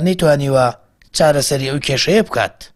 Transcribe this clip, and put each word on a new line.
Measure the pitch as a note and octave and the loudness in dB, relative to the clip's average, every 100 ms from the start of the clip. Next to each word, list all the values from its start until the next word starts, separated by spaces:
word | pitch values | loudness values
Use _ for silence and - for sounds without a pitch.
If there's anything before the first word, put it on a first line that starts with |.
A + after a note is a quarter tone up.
| F3 | 0
نەیتوانیوە | F3+ D#3+ C#3+ C#3 C3+ B2 - _ _ _ - | 0 2 2 2 2 0 -2 _ _ _ 0
چارەسەری | D#3+ D3 C3 C#3 C3+ | 2 2 0 -2 -4
ئەو | C#3+ - | -4 -4
کێشەیە | C3 - G#3 - | -2 0 0 0
بکات. | A#2+ G2 - - | -2 -4 -6 -20